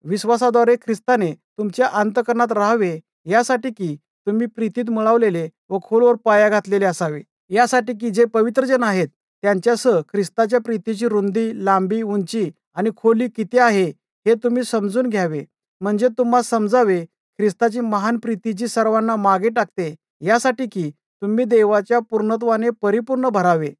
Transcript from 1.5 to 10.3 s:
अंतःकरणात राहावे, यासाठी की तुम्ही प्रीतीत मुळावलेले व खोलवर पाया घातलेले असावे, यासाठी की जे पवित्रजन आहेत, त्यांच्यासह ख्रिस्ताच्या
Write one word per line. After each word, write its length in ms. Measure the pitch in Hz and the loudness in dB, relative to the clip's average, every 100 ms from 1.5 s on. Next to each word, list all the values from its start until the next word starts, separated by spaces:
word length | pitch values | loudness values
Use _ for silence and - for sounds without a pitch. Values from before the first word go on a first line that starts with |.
| - 214 180 254 | -8 -6 -2 0
अंतःकरणात 600 | 202 214 220 233 233 233 | 0 0 -2 -2 -2 0
राहावे, 480 | 208 208 233 185 160 _ _ | 0 2 2 0 -4 _ _
यासाठी 460 | 160 214 247 254 262 | 0 0 2 -2 -4
की 260 | 220 180 147 _ _ - | -6 -6 -6 _ _ -4
तुम्ही 200 | 220 196 | -2 -4
प्रीतीत 440 | - 220 240 233 | -4 -6 -4 -4
मुळावलेले 580 | 220 220 233 220 170 165 _ _ | 0 2 4 2 0 -6 _ _
व 80 | 190 | -8
खोलवर 300 | - 226 240 226 | 0 2 4 2
पाया 240 | 226 208 214 | 4 4 4
घातलेले 360 | 208 190 196 | 2 0 0
असावे, 380 | 196 170 165 147 - _ _ | 0 -2 -6 -6 -14 _ _
यासाठी 420 | 196 240 254 233 | 0 2 2 -2
की 180 | 214 233 | -6 -4
जे 140 | 196 | 0
पवित्रजन 580 | 233 226 226 226 254 262 | 0 2 0 0 0 0
आहेत, 260 | 226 190 151 _ _ _ | 0 0 -2 _ _ _
त्यांच्यासह 580 | 202 196 233 233 254 185 | -2 0 0 0 2 0
ख्रिस्ताच्या 600 | 151 202 180 | 0 -4 -4